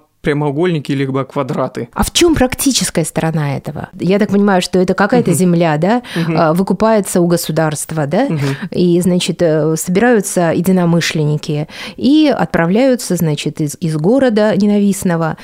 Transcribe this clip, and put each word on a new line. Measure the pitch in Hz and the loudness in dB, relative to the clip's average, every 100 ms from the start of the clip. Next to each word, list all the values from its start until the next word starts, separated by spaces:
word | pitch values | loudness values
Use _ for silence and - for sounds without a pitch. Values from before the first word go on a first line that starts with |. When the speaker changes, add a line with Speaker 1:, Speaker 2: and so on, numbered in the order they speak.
| _ _ | _ _
Speaker 1:
прямоугольники | 165 147 151 143 185 160 131 | -4 -2 -2 -2 -2 -2 -2
либо | 139 135 135 135 | -4 -2 -4 -4
квадраты. | 147 131 - 127 - 117 | -6 -4 -4 -4 -6 -8
Speaker 2:
А | - | -4
в | - | -4
чем | - 339 | 0 2
практическая | 302 254 - 277 233 185 - | 2 0 0 -2 -2 -2 -4
сторона | 156 - 160 156 143 139 | -4 -2 -2 -2 -4 -4
этого? | - 147 - 180 | -8 -10 -12 -6
Я | 175 202 | 0 0
так | 202 | 2
понимаю, | 202 202 180 | 2 2 2
что | - 185 | 2 0
это | 185 | 0
какая-то | 185 202 247 220 | 0 2 2 2
Speaker 1:
Мгм. | 151 | 2
Speaker 2:
земля, | 185 170 170 151 | 2 2 2 0
да, | 180 240 - 175 | 0 0 -2 -4
Speaker 1:
Мгм. | 165 160 | -2 2
Speaker 2:
а, | 160 | 2
выкупается | 170 190 185 220 220 190 185 | 2 0 0 2 2 0 0
у | 170 | 2
государства, | 170 - 156 156 147 - 160 143 | 0 -2 -2 -2 -2 -6 -4 -2
да, | 185 277 | 0 0
Speaker 1:
Мгм. | 160 139 139 190 | -2 -2 -4 -6
Speaker 2:
и, | - 180 170 | 0 2 2
значит, | 180 180 - 175 | 2 0 -2 0
э, | 170 156 151 160 | 0 2 0 -2
собираются | - 180 240 226 190 185 165 165 | -2 0 2 2 0 0 0 0
единомышленники | 185 185 170 170 - 160 147 151 - 147 156 - - - | 2 2 2 2 0 -2 -2 -2 -4 -6 -6 -10 -16 -4
и | 247 302 302 | 2 4 4
отправляются, | - 175 170 165 214 269 247 - 175 | 2 0 0 2 2 2 0 -2 -2
значит, | 160 147 156 - | 0 -2 -4 -4
из, | 147 - | -6 -4
из | 165 156 | -4 -2
города | 170 262 254 214 214 202 | 2 2 2 2 2 2
ненавистного | 208 202 202 185 190 165 160 165 | 2 2 2 0 0 0 -2 -4